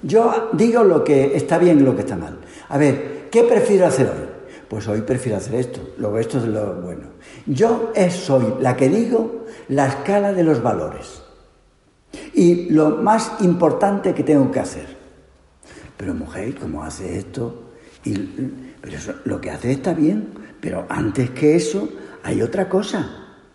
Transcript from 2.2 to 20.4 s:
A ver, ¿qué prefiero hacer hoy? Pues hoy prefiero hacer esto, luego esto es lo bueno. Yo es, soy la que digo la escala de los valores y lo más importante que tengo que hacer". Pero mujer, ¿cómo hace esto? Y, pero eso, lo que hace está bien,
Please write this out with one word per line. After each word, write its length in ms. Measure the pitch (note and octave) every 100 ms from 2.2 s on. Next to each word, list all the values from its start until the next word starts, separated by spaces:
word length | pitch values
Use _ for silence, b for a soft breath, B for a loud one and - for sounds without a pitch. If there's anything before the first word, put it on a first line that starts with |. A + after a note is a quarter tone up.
| E2 - B B B
A 100 | C#3+
ver, 500 | D3 B2+ - - -
¿qué 120 | A3+
prefiero 420 | A#3 A3 - G3 F3+
hacer 200 | - A#2
hoy? 220 | - - - B B -
Pues 180 | G#2+ A2
hoy 140 | G#2
prefiero 380 | A2 B2+ B2 G2+
hacer 160 | -
esto, 400 | A2+ B2+ - - -
luego 200 | G#2+ G#2+
esto 200 | A2+ C#3
es 60 |
lo 360 | A2+ G#2+ G#2 F2+
bueno. 240 | F2 D#2 - - B B -
Yo 460 | C3 A3+ A#3 A3+
es, 180 | - F3+
soy 400 | - - C3+ A2+ -
la 160 | B2+ B2+
que 120 | C3+
digo 580 | G3+ A#3 A#3 - - B B B
la 200 | C#3 C3
escala 440 | - - G3+ G3+
de 120 | F#3+
los 180 | E3 C#3
valores 600 | A#2 G#2+ - - - - - - _ _ _ _ _ _ _ B D#3
y 360 | - F3 F3 F3
lo 320 | D#3 D3+ -
más 300 | - A3 - -
importante 760 | F#3 D#3+ E3 D3+ G3+ G3 G3
que 100 | D#3+
tengo 260 | D3 D3 B2+
que 100 | B2+
hacer". 360 | G2+ - - - - _ _ _ _ _ B B B -
Pero 160 | F#2+
mujer, 420 | E2 D2+ E2+ G#2+ -
¿cómo 260 | - D2+
hace 360 | D2+ D2+ F#2 F#2
esto? 520 | G2 - A#2 - - B B B
Y, 100 | - G2+ G2+ - C3 - B B
pero 160 | - -
eso, 180 | - -
lo 160 | - -
que 100 | -
hace 220 | - A#2
está 220 | C3+ F#3+
bien, 340 | D#3+ D#3 G#3 G#3 B